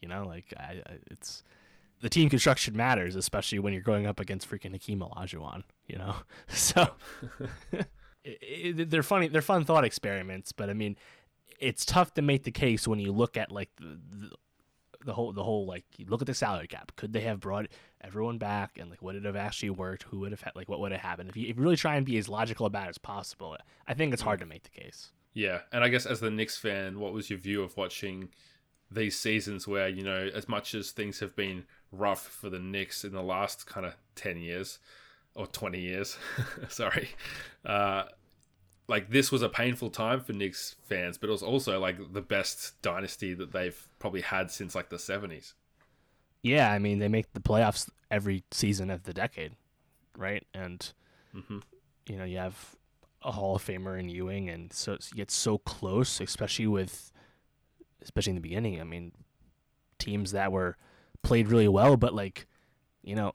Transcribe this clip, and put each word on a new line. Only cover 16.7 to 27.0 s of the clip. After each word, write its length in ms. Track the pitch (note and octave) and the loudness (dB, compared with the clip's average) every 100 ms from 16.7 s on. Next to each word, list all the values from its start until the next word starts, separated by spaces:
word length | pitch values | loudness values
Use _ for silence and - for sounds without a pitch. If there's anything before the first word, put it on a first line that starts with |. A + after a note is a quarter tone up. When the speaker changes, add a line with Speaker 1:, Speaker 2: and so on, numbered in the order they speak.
| - - - | -12 -14 -10
Speaker 1:
Could 160 | G#2+ | -4
they 80 | A2 | -2
have 200 | A2+ G2+ | 0 -2
brought 280 | G2 G2+ G#2+ - - _ | -2 -2 -4 -10 -20 _
everyone 380 | F#2+ G2+ A#2 A#2 | -10 -4 -4 -2
back, 400 | G#2 G2+ G2 - | -2 -2 -4 -8
and, 100 | E2+ | -16
like, 140 | F2 | -12
would 120 | F#2 | -10
it 120 | G2 G2+ | -6 -4
have 100 | G2+ | -4
actually 340 | G#2 - G#2 | -4 -4 -4
worked? 340 | F#2 F2+ E2 | -2 -4 -8
Who 160 | - G2 | -8 -8
would 100 | G2 | -6
have 80 | G#2 | -6
had, 160 | - F#2 | -10 -10
like, 140 | F#2 | -6
what 100 | E2+ | -4
would 120 | G2 | -2
have 100 | - | -4
happened? 260 | F#2 F2 F#2 | -4 -6 -8
If 80 | G2+ | -6
you, 120 | A2+ | -4
if 80 | A#2 | 2
you 40 | |
really 140 | D#3 E3+ | 4 4
try 200 | D#3+ D3 | 4 2
and 100 | C3+ | 2
be 100 | A2+ | 2
as 140 | G#2 | 0
logical 340 | G#2 A2+ A2 | 0 -2 0
about 220 | A2 G2+ F#2+ | -2 -2 -6
it 40 | |
as 80 | - | -10
possible, 600 | - G2+ - - F2 D2+ - - - | -10 -10 -10 -12 -12 -14 -16 -14 -6
I 60 | |
think 220 | A#2+ D#3 | 0 0
it's 80 | B2 | 2
hard 160 | A2 G2+ | 0 -2
Speaker 2:
Mm. 60 | |
Speaker 1:
to 20 | E2+ | -4
make 140 | D2+ | -14
the 80 | - | -18
case. 420 | - - - - _ _ | -20 -18 -18 -20 _ _
Speaker 2:
Yeah, 280 | A2 G2+ F2+ - | -2 -2 -2 -2
and 140 | A#2+ | 4
I 40 | A#2+ | 6
guess 180 | B2 B2+ | 6 2
as 140 | A2 | 0
the 100 | A2 | 0
Knicks 280 | G#2+ A2 - | 0 -2 -2
fan, 400 | A2 G2 F#2+ | -2 -2 -4
what 140 | G2 | -4